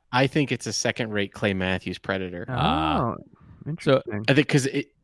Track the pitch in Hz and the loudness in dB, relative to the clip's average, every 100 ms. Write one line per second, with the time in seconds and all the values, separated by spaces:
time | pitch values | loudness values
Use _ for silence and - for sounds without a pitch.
0 | _ 127 135 160 135 120 113 - 120 - | _ 2 2 2 0 -2 -4 -2 -2 -2
1 | 110 104 98 - 107 95 92 92 - 90 | -4 -2 -4 0 0 2 0 -2 -4 -8
2 | - 95 92 87 - 127 160 - 156 - | -4 -4 -4 -8 -6 0 0 2 0 0
3 | 120 - - - - - - 160 151 131 | -2 -6 -12 -20 -20 -14 -10 -4 2 2
4 | - 104 107 139 143 147 135 135 - _ | 2 -4 4 4 4 2 2 -2 -6 _